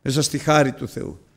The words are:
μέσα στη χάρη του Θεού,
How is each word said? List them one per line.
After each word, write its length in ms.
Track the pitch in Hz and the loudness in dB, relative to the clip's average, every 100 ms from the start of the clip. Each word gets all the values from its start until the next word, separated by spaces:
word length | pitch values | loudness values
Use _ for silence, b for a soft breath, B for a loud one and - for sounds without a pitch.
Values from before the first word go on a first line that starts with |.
μέσα 200 | 139 135 | -4 0
στη 160 | 143 143 | 0 -2
χάρη 340 | 156 151 135 | 2 4 4
του 160 | - 127 | 0 -10
Θεού, 320 | - - - _ | -8 -10 -12 _